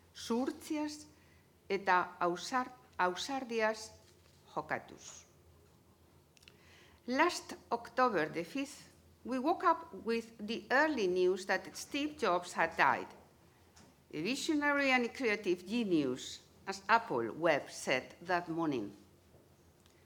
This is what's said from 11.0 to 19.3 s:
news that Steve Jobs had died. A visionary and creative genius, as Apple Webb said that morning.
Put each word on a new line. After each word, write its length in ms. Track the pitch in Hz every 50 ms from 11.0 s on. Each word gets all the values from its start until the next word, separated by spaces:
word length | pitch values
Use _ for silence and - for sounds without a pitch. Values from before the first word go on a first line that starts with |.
| 202
news 380 | 180 180 185 180 180 190 190 196
that 300 | - 190 185 - - -
Steve 420 | - - - - 277 285 294 294 -
Jobs 340 | 233 190 175 180 175 -
had 240 | - - 165 165 -
died. 300 | - 160 135 120 95 95 - - - - - - _ - - _ _ - - _ - - - - _ _ _
A 100 | - 151
visionary 680 | 160 214 269 277 - - 311 294 294 294 285 277 277 269
and 240 | 262 254 233 226 -
creative 520 | - 277 220 208 214 208 190 175 180 -
genius, 720 | 196 220 240 233 196 175 156 143 127 127 131 - - - - - - - - -
as 160 | 190 196 - - -
Apple 420 | 220 226 - - 156 120 117 107 -
Webb 340 | 147 165 170 147 131 - -
said 440 | - - - - 139 127 - - - -
that 260 | 175 180 185 175 175 165
morning. 420 | 160 165 165 156 139 120 101 104 - - - - - _ _ -